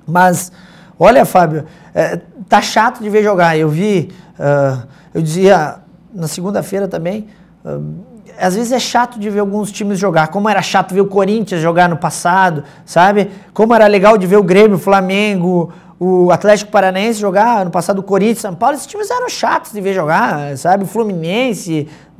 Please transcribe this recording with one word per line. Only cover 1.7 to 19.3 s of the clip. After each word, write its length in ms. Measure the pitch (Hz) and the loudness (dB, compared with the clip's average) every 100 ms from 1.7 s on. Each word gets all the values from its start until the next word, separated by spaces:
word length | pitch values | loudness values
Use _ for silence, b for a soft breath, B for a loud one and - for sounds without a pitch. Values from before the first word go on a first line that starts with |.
| B B | B B
é, 260 | - 160 170 - 294 196 | -4 -2 -4 -12 -18 0
tá 120 | - | 0
chato 400 | - - 226 247 | 2 0 0 -2
de 80 | 214 | -2
ver 140 | 208 | 0
jogar, 340 | 208 196 170 160 | 2 2 2 2
eu 120 | 156 | 0
vi, 400 | 151 208 196 - B B B | 0 0 0 -2 B B B
ah, 440 | 143 143 139 131 117 b b | -2 0 0 -2 -10 b b
eu 80 | - | -6
dizia 560 | 160 165 190 190 147 117 - - _ | -4 2 4 4 0 -8 -18 -20 _
na 140 | 208 160 | -10 -10
segunda-feira 600 | - 180 196 175 196 196 | -8 -6 -6 -4 -4 -6
também, 400 | 175 165 214 214 b b b - | -6 -6 -8 -10 b b b -12
ah, 140 | 147 151 160 214 - - - | -10 -10 -12 -18 -20 -20 -6
às 160 | 185 185 | -4 -2
vezes 160 | 233 | -2
é 80 | 254 | -4
chato 400 | - 240 240 233 | -2 -2 -2 -4
de 100 | 208 | -6
ver 100 | 202 | -4
alguns 320 | 202 202 208 | -2 -4 -6
times 280 | 202 202 196 | -6 -6 -2
jogar, 280 | 196 160 156 | 0 0 0
como 200 | 180 208 | 0 0
era 120 | 196 | 0
chato 320 | 160 196 185 | 0 0 0
ver 80 | 185 | 0
o 60 | 196 | 0
Corinthians 540 | 196 190 220 208 175 | 0 0 0 -4 -4
jogar 260 | 165 170 175 | 0 2 2
no 100 | 165 | 0
passado, 640 | 170 - 180 185 190 151 - B B | -6 -4 0 2 2 0 -8 B B
sabe? 440 | - 180 208 196 B B | 2 4 2 -2 B B
Como 200 | - 220 | 0 2
era 120 | 233 214 | 6 6
legal 300 | 208 196 220 | 6 4 4
de 80 | 185 | 4
ver 120 | 208 | 2
o 60 | |
Grêmio, 320 | 185 185 214 190 | 4 6 4 4
o 40 | |
Flamengo, 920 | 190 196 185 190 214 196 175 180 165 B B B | 2 0 0 -2 -2 -2 0 -2 -2 B B B
o 320 | 180 185 180 | 0 2 4
Atlético 400 | 170 202 208 208 | 4 4 2 2
Paranaense 480 | - 190 190 214 220 | 0 0 0 -2 -2
jogar 420 | 208 185 226 233 | -2 0 2 2
ano 100 | 180 | -2
passado, 280 | 180 165 196 | -4 -2 -4
o 40 | |
Corinthians, 360 | 190 196 208 226 | -2 0 0 -2
São 160 | 208 170 | -6 -4
Paulo, 200 | 233 285 | -2 -2
esses 120 | - | -6
times 220 | 403 415 | -10 -6
eram 180 | 494 | -4
chatos 420 | 494 | -6